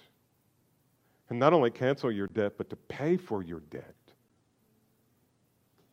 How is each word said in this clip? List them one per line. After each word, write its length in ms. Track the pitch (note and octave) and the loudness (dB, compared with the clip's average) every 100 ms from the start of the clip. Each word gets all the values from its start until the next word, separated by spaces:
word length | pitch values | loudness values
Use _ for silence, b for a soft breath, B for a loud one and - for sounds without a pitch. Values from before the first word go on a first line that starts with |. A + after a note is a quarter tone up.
| - _ _ _ _ _ _ _ _ _ _ _ - | -20 _ _ _ _ _ _ _ _ _ _ _ -10
And 100 | A#2+ | 2
not 140 | C#3 | 4
only 180 | E3+ A#2+ | 6 4
cancel 400 | - C3 C#3 B2+ | 2 0 0 -2
your 160 | G#2 G2 | -2 -2
debt, 280 | A2+ G2+ - | 0 -2 -2
but 140 | - | -10
to 60 | - | -12
pay 400 | - - D3 F3+ | -14 -6 0 0
for 260 | F#3 G#2+ | 0 -6
your 180 | E2+ E2 D2 | -6 -10 -12
debt. 240 | - - - _ _ _ _ _ _ _ _ _ _ _ _ _ _ _ _ _ _ _ | -14 -16 -20 _ _ _ _ _ _ _ _ _ _ _ _ _ _ _ _ _ _ _